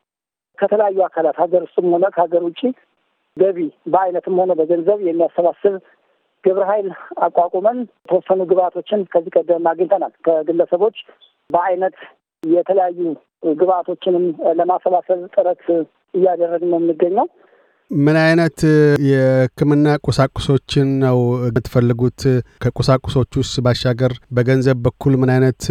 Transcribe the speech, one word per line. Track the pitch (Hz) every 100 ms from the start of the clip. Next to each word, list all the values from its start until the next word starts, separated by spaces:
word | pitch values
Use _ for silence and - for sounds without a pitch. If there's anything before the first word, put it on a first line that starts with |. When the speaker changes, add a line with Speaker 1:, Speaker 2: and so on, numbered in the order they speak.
| _ _ _ _ _ -
Speaker 1:
ከተለያዩ | 202 214 208 190
አካላት | 175 - 160 -
ሀገር | 175 175
ውስጥም | 165 - 180
ሆነ | 170 190
ከሀገር | 196 170 170
ውጭ | 175 165 247 262 _ _ _ _ _ -
ገቢ | 190 180 156 - -
በአይነትም | 170 190 175 - 185
ሆነ | 185
በገንዘብ | 165 156 170 165 208
የሚያሰባስብ | 185 165 160 - 175 - 202 190 - _ _ _ _ _
ግብረ | 196 190 190
ኃይል | 214 196 165 - -
አቋቁመን | 175 170 175 185 202 247 226 _
የተወሰኑ | - 180 - 190 180
ግብዓቶችን | 185 180 180 - 214
ከዚህ | 180 175 170
ቀደም | - 160 170 170
አግኝተናል። | 165 175 190 139 -
ከግለሰቦች | - 160 156 170 170 175 208 214 - _ _ _ -
በአይነት | 170 185 180 190 - - _ _ _
የተለያዩ | 160 170 170 190 180 175 175 143 _ _ 170
ግብዓቶችንም | 156 180 180 170 175 185 175 180 156 196
ለማሰባሰብ | 165 175 180 185 180 - 185 180
ጥረት | - 180 175 - 170 156 _ _
እያደረግን | 185 185 170 170 170 175
ነው | 170
የምንገኘው። | 170 156 175 196 320 _ _ _ _ _ -
Speaker 2:
ምን | 156 143 160
አይነት | 160 165 165 - 160 151 147 147
የሕክምና | 143 135 131 131 127 - 147 147 147 147
ቁሳቁሶችን | - 120 135 - - 135 - 147 135 135
ነው | 135 123 120 123
የምትፈልጉት? | 123 117 - 127 120 117 123 - 135 127 - -
ከቁሳቁሶቹስ | 127 - 135 131 - 139 123 - 127 -
ባሻገር | 123 120 131 120 127 120 -
በገንዘብ | 123 123 131 127 127
በኩል | 120 - 143
ምን | 131 127
አይነት | 127 131 123 -